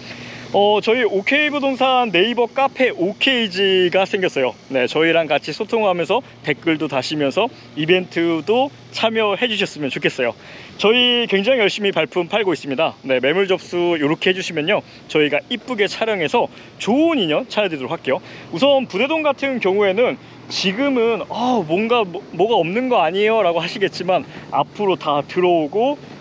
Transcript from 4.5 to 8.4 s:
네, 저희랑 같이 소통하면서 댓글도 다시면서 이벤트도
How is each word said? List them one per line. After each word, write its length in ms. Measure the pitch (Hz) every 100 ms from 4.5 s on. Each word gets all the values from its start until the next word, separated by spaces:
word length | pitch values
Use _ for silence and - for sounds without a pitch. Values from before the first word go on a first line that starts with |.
| - -
네, 180 | 135 123
저희랑 400 | 151 165 165 156
같이 240 | 143 -
소통하면서 680 | 151 214 226 208 175 156 220 - -
댓글도 440 | - 143 165 156 151
다시면서 640 | 139 123 156 139 127 - - - 143
이벤트도 960 | 156 185 180 175 170 165